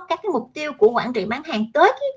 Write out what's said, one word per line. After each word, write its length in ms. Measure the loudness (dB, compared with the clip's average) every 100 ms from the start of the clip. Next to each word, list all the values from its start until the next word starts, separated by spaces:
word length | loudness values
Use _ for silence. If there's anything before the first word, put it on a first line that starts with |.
| 0
các 120 | -4
cái 60 | -2
mục 160 | -4 -4
tiêu 180 | -8 -8 2
của 120 | 4
quản 240 | 4 -2
trị 120 | -4 -4
bán 180 | -6
hàng 220 | -6 -4 -2
tới 180 | 4 4
cái, 180 | 4 -4